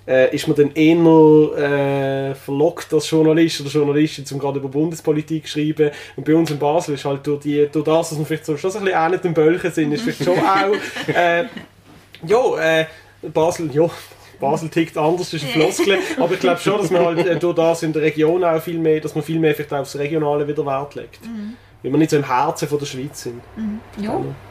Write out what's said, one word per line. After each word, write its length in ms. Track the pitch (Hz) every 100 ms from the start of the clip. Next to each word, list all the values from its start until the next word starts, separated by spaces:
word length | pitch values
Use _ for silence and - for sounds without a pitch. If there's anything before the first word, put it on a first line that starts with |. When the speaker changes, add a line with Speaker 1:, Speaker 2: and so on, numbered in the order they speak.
| -
Speaker 1:
äh, 260 | 131 131
ist 140 | 147 -
man 80 | 147
dann 160 | 139
eher, 1600 | 160 156 170 165 160 156 151 151 - 143 143 139 139 135 135 135
äh, 40 |
verlockt 580 | 135 - 139 160 - -
als 160 | 156 -
Journalist 500 | 160 156 160 165 -
oder 100 | 139
Journalistin, 540 | 147 143 143 156 147 135
um 60 | 139
gerade 200 | 139 135
über 100 | 135
Bundespolitik 800 | 139 165 160 160 151 151 160 -
zu 60 |
schreiben. 380 | 151 151 151 147 - - -
Und 80 |
bei 100 | 143
uns 160 | 160 160
in 80 | 143
Basel 360 | 147 160 165
ist 100 | 139
halt 200 | 143 139 147
durch 140 | 143
die, 260 | 147 147 147
durch 140 | 156
das, 240 | 151 156 165
dass 80 | 151
wir 60 | 151
vielleicht 200 | 156 -
so 100 | 143
schon 140 | 190
so 80 | 202
ein 60 | 190
bisschen 140 | 180
ähnlich 240 | 165 180
im 100 | 180
Bölchen 360 | 165 156 170 170
sind, 220 | 160 147
ist 100 | 147
vielleicht 220 | - -
schon 140 | 135 135
Speaker 2:
<laughs> 0 |
Speaker 1:
auch, 760 | 180 196 196 208 - - -
äh, 300 | 165 175 170 170 - - _ - - - - 165
ja, 540 | 226 247 156 160 160
äh, 60 | 160 - - _
Basel, 480 | 170 156 160 165 160
ja, 160 | 139 165 - - - - -
Basel 300 | 139 156 160
tickt 260 | 160 165 160
anders, 340 | 151 175 180
das 120 | 160
ist 120 | 151
eine 80 | 233
Speaker 2:
Ja. 60 | 359
Speaker 1:
Floskel, 280 | - 320 370 - 311
aber 140 | 254
ich 80 | 185
glaube 180 | 185 175
schon, 180 | - 214
dass 120 | 170
man 140 | 175
halt, 220 | 175 170 170
äh, 100 | 156
durch 160 | 175
das 280 | 165 165 165
in 100 | 160
der 100 | 156
Region 400 | 151 151 156 175
auch 180 | 175 160
viel 160 | 170 170
mehr, 220 | 160 156
dass 140 | 151
man 80 | 156
viel 160 | 151 160
mehr 160 | 160
vielleicht 200 | 147 143
aufs 220 | 147 135 139
Regionale 520 | 147 160 147 147 147
wieder 160 | 151
Wert 300 | 143 135 143
legt. 300 | - - -
Speaker 2:
Mhm. 300 | 226 220 208 247 - -
Speaker 1:
Weil 100 | 127
wir 60 | 143
nicht 120 | 156
so 60 | 147
im 80 | 139
Herzen 400 | 127 147 - 147
von 120 | 147
der 80 | 139
Schweiz 360 | 135 143 -
sind. 200 | 127 120 -
Speaker 2:
Mhm. 260 | - 220 214 - -
Ja. 100 | 208 320 139 139 -